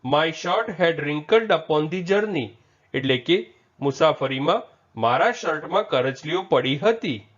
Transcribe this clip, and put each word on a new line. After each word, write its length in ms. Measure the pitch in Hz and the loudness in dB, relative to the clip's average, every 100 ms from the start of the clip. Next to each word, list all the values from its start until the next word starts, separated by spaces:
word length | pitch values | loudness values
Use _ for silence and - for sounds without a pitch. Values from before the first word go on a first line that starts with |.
My 260 | 127 147 160 | 2 2 2
shirt 420 | 156 175 196 226 170 | -2 -2 -2 -2 0
had 240 | 170 156 | 0 0
wrinkled 480 | 147 151 151 220 220 165 | -4 -6 2 2 4 -2
upon 280 | 160 151 156 | 2 0 0
the 100 | 180 | -4
journey. 460 | 175 196 214 175 110 - _ _ _ | 0 0 0 -2 -4 -10 _ _ _
એટલે 220 | 139 131 127 | -6 0 -2
કે 360 | 123 185 220 _ _ _ | 2 0 0 _ _ _
મુસાફરીમાં 840 | 139 139 156 151 135 131 143 214 - _ _ 113 | -4 2 2 2 -4 -2 0 -2 -4 _ _ -2
મારા 320 | 113 127 147 | 0 4 2
શર્ટમાં 560 | - 170 151 151 185 208 | 0 -4 -4 -2 -2 0
કરચલીઓ 540 | 135 127 131 151 175 | 0 0 -4 -4 -4
પડી 340 | 190 139 131 139 | 0 0 2 0
હતી. 500 | 208 226 180 104 - | 0 0 -4 -6 -10